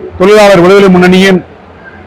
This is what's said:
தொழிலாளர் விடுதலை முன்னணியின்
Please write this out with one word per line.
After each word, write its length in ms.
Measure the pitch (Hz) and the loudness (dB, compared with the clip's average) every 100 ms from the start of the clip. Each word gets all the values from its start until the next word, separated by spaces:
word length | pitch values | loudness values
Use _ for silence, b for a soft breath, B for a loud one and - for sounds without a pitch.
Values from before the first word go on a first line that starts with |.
| - - | -14 -4
தொழிலாளர் 440 | 185 214 202 190 | 0 2 2 2
விடுதலை 260 | 175 202 196 180 | 0 0 0 0
முன்னணியின் 440 | 180 185 196 185 - - - - - - | 0 0 0 -2 -6 -20 -20 -20 -20 -20